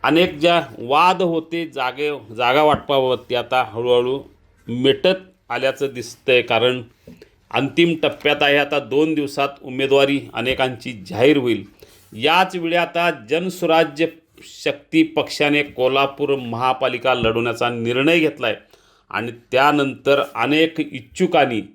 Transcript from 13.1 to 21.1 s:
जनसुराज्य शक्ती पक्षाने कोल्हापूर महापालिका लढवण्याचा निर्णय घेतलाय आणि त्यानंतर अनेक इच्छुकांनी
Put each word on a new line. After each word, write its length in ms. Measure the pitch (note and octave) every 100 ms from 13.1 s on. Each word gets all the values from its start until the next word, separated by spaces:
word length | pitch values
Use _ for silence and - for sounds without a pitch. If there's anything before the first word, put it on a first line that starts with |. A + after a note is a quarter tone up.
| D3+ A2
जनसुराज्य 760 | D#3 F#3 F3+ E3 D#3+ E3 C#3+ E3 - _ _
शक्ती 600 | - - D3+ - _ D#3+
पक्षाने 600 | D#3+ D3 - - D3 D3
कोल्हापूर 720 | C#3+ - B2+ C3+ C#3 - C#3+ C#3
महापालिका 800 | A#2+ A2+ B2+ C3 C3 B2 B2+
लढवण्याचा 560 | B2 A2+ A2+ A#2+ A2+ A#2+
निर्णय 500 | A#2+ A#2 B2 C#3+ E3+
घेतलाय 360 | D#3 - A#2+ G2+ _ _ _ _ _
आणि 220 | G#2 A#2 A#2 _
त्यानंतर 720 | B2+ C#3+ D3 C3+ A#2+ - C#3 - A2+
अनेक 440 | B2 D3+ D#3+ D#3+
इच्छुकांनी 840 | C#3+ C3+ -